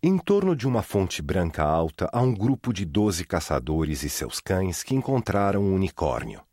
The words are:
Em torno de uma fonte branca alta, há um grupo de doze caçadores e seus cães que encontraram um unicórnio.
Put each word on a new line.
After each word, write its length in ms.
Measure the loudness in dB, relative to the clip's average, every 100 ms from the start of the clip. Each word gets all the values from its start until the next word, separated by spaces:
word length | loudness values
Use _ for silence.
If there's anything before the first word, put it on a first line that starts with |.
Em 160 | 4 2
torno 380 | 2 2 4 0
de 100 | 0
uma 160 | 0
fonte 400 | 0 0 0 -2
branca 400 | -2 0 0 0
alta, 480 | 2 2 0 -2 -2
há 80 | 2
um 120 | 2
grupo 380 | 2 0 0 -2
de 140 | -4 -2
doze 400 | 2 2 0 -2
caçadores 760 | -4 0 -2 0 0 0 -2
e 60 | -4
seus 300 | -6 -8 -10
cães 420 | -2 0 0 -4
que 140 | -2 -2
encontraram 680 | 0 -2 0 0 2 2
um 140 | 2 2
unicórnio. 680 | 0 0 -2 -2 -6 -12 -18